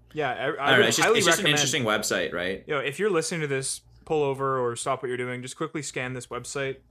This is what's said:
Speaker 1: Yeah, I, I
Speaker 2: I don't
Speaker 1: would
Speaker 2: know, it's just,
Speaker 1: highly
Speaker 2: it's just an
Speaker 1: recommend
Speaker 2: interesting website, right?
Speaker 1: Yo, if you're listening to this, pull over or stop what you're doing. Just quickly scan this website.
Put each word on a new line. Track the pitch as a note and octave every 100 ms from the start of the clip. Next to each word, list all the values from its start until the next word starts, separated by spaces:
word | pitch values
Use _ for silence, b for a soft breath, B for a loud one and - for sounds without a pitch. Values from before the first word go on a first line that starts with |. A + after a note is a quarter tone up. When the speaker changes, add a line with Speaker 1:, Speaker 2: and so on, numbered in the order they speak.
| _
Speaker 1:
Yeah, | D3+ C#3
I, |
I | G2+
Speaker 2:
I | C3+
don't | D#3+
Speaker 1:
would | C3+ B2+
Speaker 2:
know, | A2+
it's | A#2
just, | F3
Speaker 1:
highly | A#3
Speaker 2:
it's | E3+
just | E3
an | E3+
Speaker 1:
recommend | D3
Speaker 2:
interesting | C#3 D#3
website, | A2 G#2+ - G2+ E2+
right? | F2 F2+ G2 -
Speaker 1:
Yo, | D3
if | C3 C#3+
you're | G#3
listening | E3+ D#3+ E3+
to | D3
this, | C3+ C3 - _ - -
pull | D#3
over | C#3 C3 C3+ C3
or | A#2+ A#2
stop | C#3+ C3
what | B2+
you're | B2
doing. | B2 B2
Just | B2 -
quickly | D#3+ D#3
scan | C#3 D3 B2+
this | B2+ -
website. | B2 B2 C#3+ C3+ C3 _